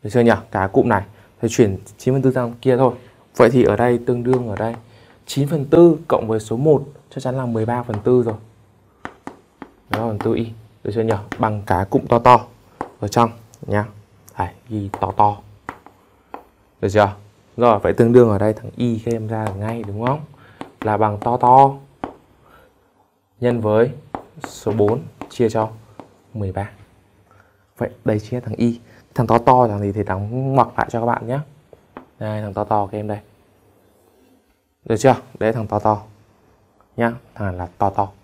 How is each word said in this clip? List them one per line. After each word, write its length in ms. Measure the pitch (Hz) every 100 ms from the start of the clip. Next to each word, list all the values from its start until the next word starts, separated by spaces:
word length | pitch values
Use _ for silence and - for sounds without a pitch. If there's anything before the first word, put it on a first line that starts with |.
Được 60 | 107
chưa 80 | 120
nhỉ? 100 | 117 104 -
Cái 160 | 107 95
cụm 200 | 135 123
này. 140 | 104 98 - _ _
Thầy 80 | 117
chuyển 280 | 113 113 92 - -
chín 160 | -
phần 80 | 135
tư 100 | 131
sang 220 | 131 120 120
kia 160 | 131 123
thôi. 160 | 131 117 - _ _ -
Vậy 140 | 117
thì 140 | 123
ở 120 | 123 104
đây 240 | 120 120 120
tương 180 | 123
đương 240 | 120 127 120
ở 80 | 98
đây 200 | 110 117 - _ _ _ -
chín 180 | - 143
phần 180 | 160 139
tư 320 | 165 175 156 -
cộng 200 | - 110
với 120 | 110
số 180 | - 113
một 260 | 147 139 139 - _
chắc 140 | -
chắn 140 | 131 131
là 80 | 127
mười 200 | 113 110
ba 180 | 120
phần 120 | 117 107
tư 200 | 110 127
rồi. 120 | 113 104 - _ _ _ _ _ - - - - _ _ - _ _
Mười 120 | -
ba 60 | 113
phần 120 | 104
tư 160 | 117 117
y. 160 | 113 - - _
Được 80 | -
chưa 80 | 107
nhỉ? 120 | 113 104 - -
Bằng 240 | 110 107 98
cái 200 | 90 95
cụm 200 | 135 -
to 140 | 120
to 260 | 123 123 - _ _ _ - -
ở 80 | 104
trong 240 | 120 117 110 - _
nhá. 240 | - 104 107 - _ _ - -
Đấy, 120 | 90 - _
ghi 200 | 110 98 -
to 120 | 98 98
to. 200 | 104 101 - - - - - _ _ _ _ - - _ _ _
Được 80 | 104
chưa? 240 | 101 101 98 - _ _ -
Rồi, 220 | 120 107
vậy 140 | -
tương 200 | 98 117
đương 160 | 123 117
ở 80 | 101
đây 160 | 107
thằng 180 | 107 - -
y 260 | 123 110 117
các 60 |
em 160 | 117 110
ra 180 | 113 107
được 80 | 98
ngay 260 | 107 117 104
đúng 180 | 101 120
không? 160 | 147 151 - - - - _
Là 160 | 110 104
bằng 200 | 107 104
to 180 | 120 123
to 380 | 123 127 139 139 - _ - - _ _ _ - _ _ _ _ _ _ _ _
nhân 220 | 120 120
với 300 | 107 107 120 - - - - - -
số 240 | - -
bốn 300 | 107 104 120 - - -
chia 200 | - 113
cho 200 | 110 110 113 - _ - _ _
mười 180 | 110 98
ba. 180 | 95 101 - - _ _ _ _ _ _ _ _ _
Vậy 120 | 120 - -
đây 140 | 107
chính 140 | -
là 60 | 123
thằng 160 | 117 107
y. 240 | 117 117 - - _ -
Thằng 120 | 113
to 100 | 113
to, 300 | 117 127 123
thằng 120 | 104
gì 120 | 101
thì 120 | 101
đóng 500 | 95 95 104 123 135
ngoặc 140 | 135 120 -
lại 100 | 113
cho 80 | 117
các 60 | 117
bạn 220 | 120 110
nhé. 120 | 131 151 - _ - _ - - _
Đây, 220 | 107 107
thằng 120 | 107
to 100 | 98
to 240 | 104 107 98
các 100 | 107
em 100 | 104
đây. 120 | 104 _ _ _ _ _ _ _ _ _ _ _ _ _ _ _ _ -
Được 120 | 113
chưa? 180 | 131 117 - -
Đấy, 140 | 107
thằng 140 | 113 104
to 120 | 104
to 220 | 107 104 104 _ _ _ _ _ _ _ _ -
nhá, 160 | 117 120 _ -
thằng 120 | 101
này 100 | 90
là 100 | 87 _
to 120 | 101
to. 200 | 98 98 -